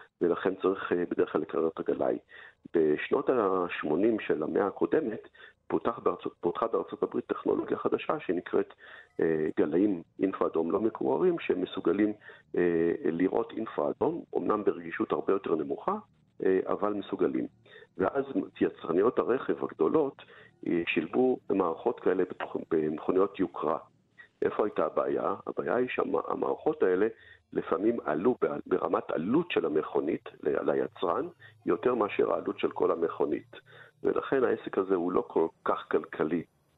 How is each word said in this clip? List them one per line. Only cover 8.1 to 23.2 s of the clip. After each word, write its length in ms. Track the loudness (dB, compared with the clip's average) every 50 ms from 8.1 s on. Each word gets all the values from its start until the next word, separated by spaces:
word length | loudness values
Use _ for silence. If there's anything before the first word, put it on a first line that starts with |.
| -4 -4
שנקראת, 540 | -2 -2 -2 -2 -2 0 0 0 0 0 -6 _ -20 -20 -20 -20 -20 _ _ 0
אה, 260 | 2 2 2 2 0 0 0 0
גלאים 420 | 0 2 4 4 4 4 2 0 -6 _ _ -2
אינפרה 280 | -2 0 0 0 -2 0
אדום 240 | 0 0 0 0
לא 80 | 0 0
מקוררים, 580 | 0 0 -2 0 -2 0 0 2 2 2 0 0
שמסוגלים, 760 | 0 -2 0 0 -2 -4 -4 -2 0 0 2 4 2 2 0 -4 -12 -20 -20 -20 _ _ 0 2
אה, 40 | 2 4 4 4 4 2 2 0 0
לראות 460 | -2 0 2 2 2 2 0 -2 -2 -4 -8
אינפרה 320 | -8 -6 -2 -2 -2 -2
אדום, 340 | 0 0 0 0 0 -2 -6 -4 -4 -4
אמנם 260 | 0 0 0 0 2
ברגישות 480 | 0 0 0 -4 -8 -4 -4 -2 -2
הרבה 220 | -2 -2 0 0 0
יותר 220 | 0 0 0 -2
נמוכה, 400 | -2 -2 -4 -6 -4 -2 -4 -4 -4 -6 _ _ _ _ _ _ -2 0
אה, 140 | 2 2 2 2 0
אבל 260 | -2 -2 0 -2 -2
מסוגלים. 540 | -2 -6 -6 -2 0 0 0 0 0 -4 -4 _ _ _ -20 -20 -20 -20 _ _ -2
ואז 280 | -2 0 0 -2 -4 -2 -2 -4 -4 -4 -2 0
יצרניות 580 | 0 0 0 -2 -4 0 2 4 4 4 2 2
הרכב 440 | 0 0 0 0 0 -2 -4 -2 -4
הגדולות, 580 | -4 0 2 2 4 4 2 2 0 -2 -10 -18 -20 -20 -20 -20 -20 _ _ -4 -2
אה, 140 | 0 0 0 0
שילבו 500 | 0 -2 -2 0 2 2 4 4 2 0 0 -2
מערכות 500 | 0 2 2 0 0 -2 -2 -2 -2 0
כאלה 240 | 0 0 2 2 0 -2
בתוך, 280 | -2 -8 -8 -8 -8 -8 -4 0
במכוניות 680 | 0 2 2 0 -2 -4 -2 0 2 2